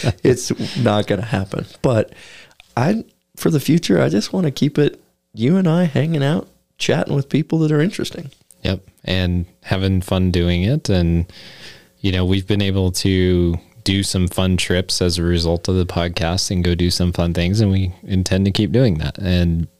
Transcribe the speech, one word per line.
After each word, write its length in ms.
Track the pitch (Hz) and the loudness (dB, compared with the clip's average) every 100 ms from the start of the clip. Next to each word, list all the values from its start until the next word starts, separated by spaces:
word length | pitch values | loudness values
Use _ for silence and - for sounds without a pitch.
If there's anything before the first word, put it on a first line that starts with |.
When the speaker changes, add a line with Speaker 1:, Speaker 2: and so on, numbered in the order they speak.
Speaker 1:
<laughs> 200 | - - | -2 0
Speaker 2:
it's 540 | 143 123 - - - - | 0 0 -2 -6 -4 0
not 300 | 117 104 101 | 2 2 0
gonna 140 | 101 117 | -2 -2
happen. 400 | 104 95 - - - | -4 -4 -6 -10 -2
But 320 | 143 113 - - - - - - _ - | 0 2 0 -6 -20 -20 -20 -20 _ -2
I, 280 | 135 220 - _ _ - | 0 0 -6 _ _ -4
for 120 | 170 | 0
the 120 | 160 | 0
future, 400 | - 165 - - | 2 2 2 2
I 80 | 131 | 2
just 240 | 180 - | 0 -2
wanna 180 | 190 165 | -2 -2
keep 260 | 131 143 147 | 0 -2 2
it 240 | 143 - _ _ _ | 0 -2 _ _ _
you 220 | 107 117 190 | -4 0 2
and 100 | 180 | 2
I 180 | 165 180 | 2 2
hanging 380 | 135 156 165 139 | 0 0 0 0
out, 240 | 175 - _ _ _ | -2 -4 _ _ _
chatting 380 | - 160 - 139 | -2 0 0 -2
with 140 | 135 | 0
people 280 | - 156 160 | -2 0 0
that 120 | 156 | 2
are 80 | 151 | 2
interesting. 520 | 165 - - - 139 - _ - | 0 -2 -8 -8 -14 -18 _ -8
Speaker 1:
Yep. 180 | - 95 - _ - | -4 -4 -6 _ -4
And 400 | 92 90 87 85 _ | 0 0 0 -4 _
having 380 | - 95 95 95 | -6 -2 2 0
fun 280 | 90 92 92 | 0 0 2
doing 320 | 90 87 87 | 2 2 2
it. 260 | 95 151 - | 0 0 0
And, 420 | 95 85 85 87 - - - - - _ _ | 2 2 2 -2 -8 -20 -20 -20 -20 _ _
you 100 | 98 | -2
know, 140 | 92 90 | 0 0
we've 200 | 98 95 | 0 0
been 160 | 104 | 0
able 300 | 98 98 92 | 2 0 0
to 600 | 90 98 95 92 90 87 85 - - - | 0 0 2 4 2 2 -2 -6 -8 -2
do 180 | 98 | 0
some 240 | 95 95 90 | 0 0 0
fun 300 | - 92 90 | 0 0 0
trips 440 | - 90 92 - | 0 0 0 -2
as 160 | 90 82 | -2 0
a 60 | |
result 460 | 85 87 82 82 - | 0 0 0 -2 0
of 60 | 92 | 0
the 100 | 87 | 0
podcast 680 | - 87 82 82 92 - | -2 -4 -2 -2 -2 -2
and 140 | 92 87 | -2 0
go 100 | 87 | 0
do 160 | 87 | 0
some 220 | - 90 | 0 -2
fun 200 | 87 85 | 0 -2
things. 280 | 85 87 104 | 0 0 2
And 100 | 104 | 2
we 220 | 95 95 90 | 2 -2 -6
intend 400 | - 95 90 95 | -4 -2 0 0
to 80 | 98 | 0
keep 220 | - 104 | 0 0
doing 240 | 107 131 78 | 2 2 0
that 200 | 78 - | -4 -4
and 500 | 95 90 87 82 80 | -2 0 2 0 -4